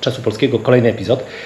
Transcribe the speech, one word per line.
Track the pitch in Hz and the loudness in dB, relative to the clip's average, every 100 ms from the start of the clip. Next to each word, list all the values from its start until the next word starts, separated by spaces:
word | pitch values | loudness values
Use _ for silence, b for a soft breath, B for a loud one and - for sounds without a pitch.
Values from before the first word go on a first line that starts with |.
czasu | - 120 | -6 -4
polskiego, | 117 107 139 160 | -4 0 0 2
kolejny | - 127 117 | 4 4 4
epizod. | 104 95 123 - B | 0 0 -2 -4 B